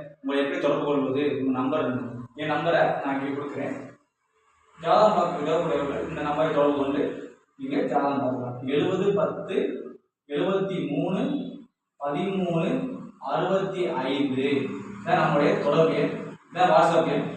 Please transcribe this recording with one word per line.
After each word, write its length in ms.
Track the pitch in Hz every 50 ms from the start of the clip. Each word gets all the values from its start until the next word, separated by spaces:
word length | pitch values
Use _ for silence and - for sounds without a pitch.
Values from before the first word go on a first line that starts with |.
| - - - -
"உங்களை 180 | 135 135 139 139
எப்படி 180 | 139 139 - -
தொடர்பு 260 | - 143 147 151 147
கொள்வது? 380 | 147 143 135 131 131 131 143 147 139 131 131
உங்க 140 | 131 131 127 127
நம்பர் 260 | 135 143 151 156 135
என்ன?" 160 | 127 123 117 117 - - - - - - 151
என் 120 | 156 156 156
நம்பரை 260 | 160 160 170 160 160 151 - - - 143
நான் 140 | 139 135 139
இங்கே 160 | 139 143 139
கொடுக்குறேன். 400 | - - - - 135 123 - - - - - - - _ _ _ _ _ _ _ _ _ _ _ _ _ _ _ 160
ஜாதகம் 380 | 165 165 - 160 - 214 -
பார்க்க 300 | - 175 160 147 147 147
தேவைப்படுறவர்கள் 640 | 156 160 170 170 - 143 143 143 - - - - -
இந்த 120 | - - 147 147
நம்பரை 220 | 147 151 156 -
தொடர்பு 280 | - 147 143 143 139 135
கொண்டு 220 | 135 135 139 143 - - - - - - - - _ _ _ 139
நீங்க 180 | 135 - - - - -
ஜாதகம் 320 | - - 143 143 135 127 127
பார்க்கலாம். 360 | 127 127 117 120 - - - 131 127 143
எழுபது 340 | 151 170 180 190 185 190 202 202 202
பத்து 360 | - - - - - - 202 254 - - - - - - - - _ _ _ _ _ -
எழுபத்தி 500 | 147 147 170 185 196 190 190 - 170 160 139 143
மூணு 300 | 147 165 170 185 196 - - - - - - - - - - - _ _ _ _ _ -
பதிமூணு 680 | 143 143 147 185 190 196 190 185 180 175 165 165 196 226 262 - - - - - - - - - - - -
அறுபத்தி 500 | 170 180 185 190 196 196 - - 175 175 160 160 143 135 135
ஐந்து 380 | 139 139 143 131 127 131 135 143 143 - - - - - - - -
இதான் 240 | - - 165 160 160 160
நம்முடைய 280 | 156 160 147 143 135 - - -
தொடர்பு 300 | 143 147 160 160 - - - -
எண், 100 | - - - - - - - _ _
இதான் 220 | - 175 180 - -
WhatsApp 340 | - - 170 165 160 156 - -
எண். 120 | - - - -